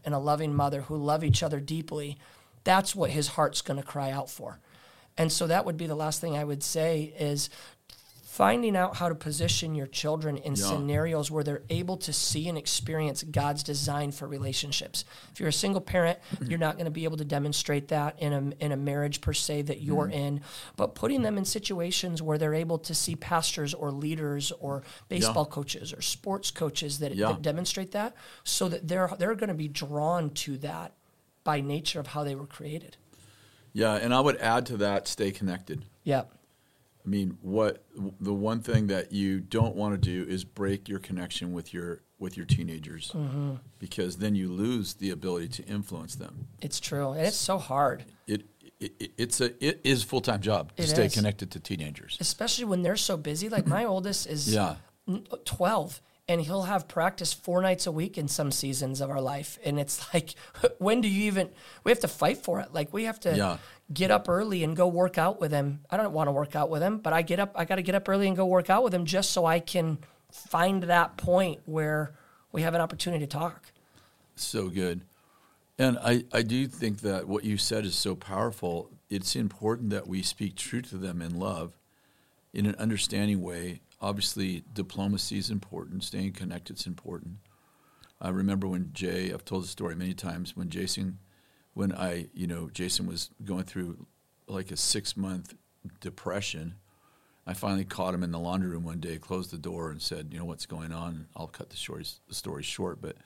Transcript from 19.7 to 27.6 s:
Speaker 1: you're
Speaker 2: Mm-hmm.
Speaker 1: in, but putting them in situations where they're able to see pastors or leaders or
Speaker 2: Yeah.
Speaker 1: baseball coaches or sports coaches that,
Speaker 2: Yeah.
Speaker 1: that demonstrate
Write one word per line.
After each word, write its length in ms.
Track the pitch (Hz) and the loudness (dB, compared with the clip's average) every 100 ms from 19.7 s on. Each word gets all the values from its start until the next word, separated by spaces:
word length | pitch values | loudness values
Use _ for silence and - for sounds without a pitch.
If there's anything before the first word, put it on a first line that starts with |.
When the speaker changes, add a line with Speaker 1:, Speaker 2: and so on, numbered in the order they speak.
| 143 | -2
Speaker 1:
you're 240 | 143 143 143 | 0 2 2
Speaker 2:
Mm-hmm. 80 | |
Speaker 1:
in, 280 | 147 143 143 143 - - - | 0 0 -2 -6 -14 -10 -2
but 180 | - - | -2 0
putting 280 | 226 269 | 2 4
them 140 | 220 202 | 2 2
in 60 | |
situations 760 | 190 214 208 185 175 180 180 160 | 0 -2 -2 -2 0 0 0 -2
where 160 | 156 151 | 0 2
they're 160 | 156 | 2
able 260 | 156 165 165 | 2 0 -2
to 160 | 160 160 | 0 0
see 220 | - 165 | 0 -2
pastors 560 | - 170 160 - 147 | 2 2 2 0 -2
or 180 | - 147 | -2 -4
leaders 600 | 139 151 160 151 143 139 - | -2 -2 -2 -2 -2 -2 -4
or 200 | 143 139 - | -4 -6 -8
Speaker 2:
Yeah. 40 | - - | -16 -4
Speaker 1:
baseball 360 | 175 110 117 147 | 2 2 4 0
coaches 460 | - 143 151 165 | -2 -6 -6 -8
or 80 | - | -4
sports 500 | - - 202 190 - | -4 -2 -2 -2 -2
coaches 480 | - 156 - 147 143 | -2 -2 -2 -4 -2
that, 140 | 147 | -2
Speaker 2:
Yeah. 200 | 104 110 | 2 2
Speaker 1:
that 80 | 165 | 2
demonstrate 500 | 151 151 | 0 0